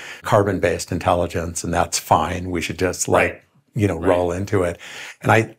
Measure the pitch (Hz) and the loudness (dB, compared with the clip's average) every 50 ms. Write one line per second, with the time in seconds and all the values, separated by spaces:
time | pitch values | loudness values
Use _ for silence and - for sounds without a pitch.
0 | - - - - - - 123 107 101 101 98 90 80 90 85 90 - - - 87 | -16 -16 -16 -12 0 4 4 4 4 4 2 0 0 0 0 -2 -4 -6 -6 -2
1 | 85 90 90 87 87 87 - 90 82 85 85 - - 87 85 85 82 - - - | 0 2 2 2 0 -2 -4 -6 -6 -6 -6 -6 -6 -2 -2 -2 -2 -2 -4 -4
2 | - - 98 85 76 80 92 90 90 92 87 85 80 - 87 - 90 90 87 - | 0 2 4 4 4 0 -4 -6 -6 -4 -4 -4 -4 -6 -4 -2 -2 -2 -2 -2
3 | - - 95 90 87 - - - _ _ _ _ _ _ - - 104 98 87 82 | -2 0 2 2 2 0 -2 -8 _ _ _ _ _ _ -2 0 0 0 0 0
4 | 85 92 90 87 90 87 87 92 101 98 104 101 90 87 85 - - - - - | 2 2 2 2 2 0 -2 -4 -4 -2 0 0 0 0 -4 -6 -12 -16 -16 -16
5 | - - - _ - 123 107 113 110 110 - | -16 -16 -14 _ 2 4 4 4 4 2 -2